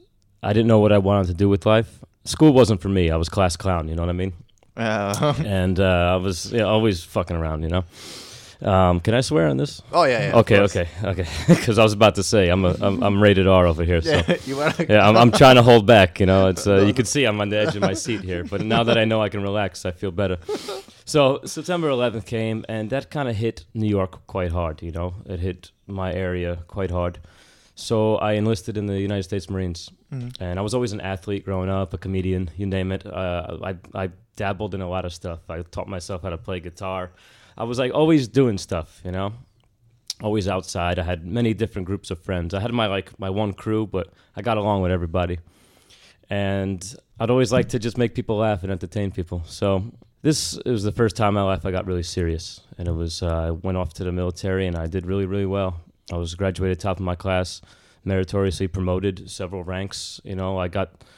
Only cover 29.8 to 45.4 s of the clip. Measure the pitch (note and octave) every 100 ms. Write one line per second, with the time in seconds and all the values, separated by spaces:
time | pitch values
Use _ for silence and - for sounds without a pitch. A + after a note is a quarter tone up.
29.8 | - - - C3 A#2+ - F2+ F2+ G#2 B2+
30.8 | B2 G#2 F#2+ F#2+ - G2+ - F#2 F#2 F#2+
31.8 | F#2+ F#2 F#2+ F#2+ F#2 F#2 F2+ E2 G2 F#2+
32.8 | F#2 G2 G2+ F#2 F#2 F2 E2 D#2+ F2+ F2
33.8 | - G2+ F#2+ F2 _ - G2 F#2 G#2 G2
34.8 | F2+ F#2 F2 - F#2 E2+ - E2 F2 -
35.8 | - F#2+ - F#2 F#2 E2+ A#2 F#2 E2+ -
36.8 | F#2+ F#2 F2+ _ _ _ _ - A#2 B2
37.8 | B2+ C#3+ D#3 D#3 B2 C3+ B2+ G2 - E2+
38.8 | D#2 - F2+ F#2 G2 A#2 - _ _ _
39.8 | _ _ - - G#2+ G#2+ F#2+ F#2+ F2+ G2
40.8 | F2 F2 E2+ F2 E2+ A2+ A#2+ G2 A2 G2+
41.8 | F2+ G2 - F2 - F2+ E2+ G2 A#2 A#2+
42.8 | G#2+ G2 - - F#2+ G2 G#2+ G2 A2 A2
43.8 | G#2+ F#2+ - _ _ - A2 G#2+ G#2 G2+
44.8 | F2+ F2+ E2+ F2+ F2 F2